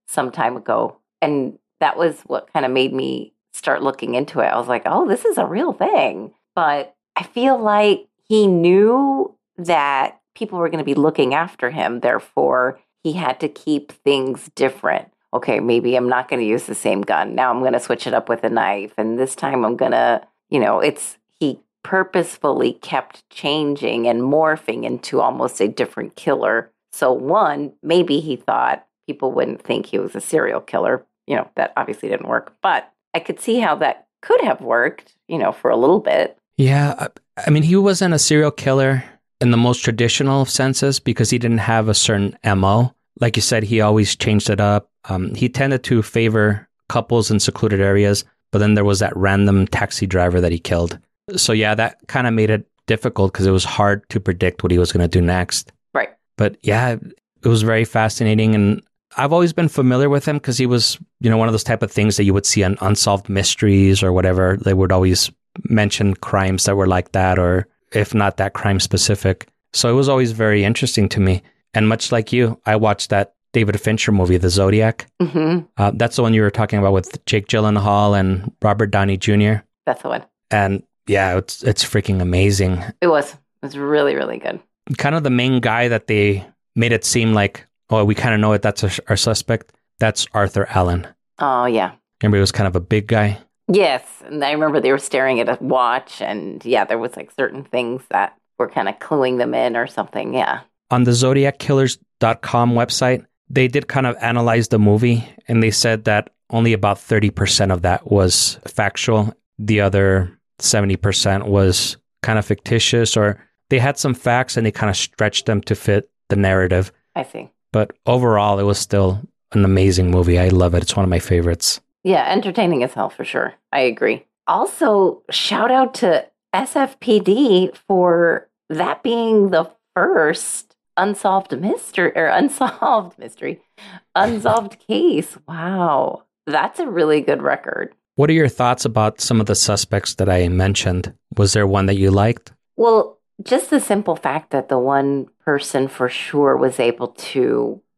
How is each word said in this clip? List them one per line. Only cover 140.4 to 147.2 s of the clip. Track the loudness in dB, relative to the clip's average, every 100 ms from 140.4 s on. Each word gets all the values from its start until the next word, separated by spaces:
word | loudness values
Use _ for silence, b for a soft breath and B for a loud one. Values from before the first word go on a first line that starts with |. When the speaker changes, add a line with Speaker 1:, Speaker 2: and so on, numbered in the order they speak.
| 2
Speaker 2:
mentioned? | 2 0 0 -2 -4 -6 -12 _ 0
Was | 2
there | 2 2
one | 2 0
that | 2
you | 4
liked? | 4 2 0 -8 _ _ 0
Speaker 1:
Well, | 4 4 2 -6 _ -20
just | -2 -2 0
the | -2
simple | 0 -2 -2 -4
fact | -4 -4 -4
that | -4 0
the | 0
one | 2 2 0 -2 -6 _ -2
person | -2 -2 -2 -4
for | -2 -4
sure | -4 -4 0 2 2
was | 0 0
able | 0 -2 -6
to | -10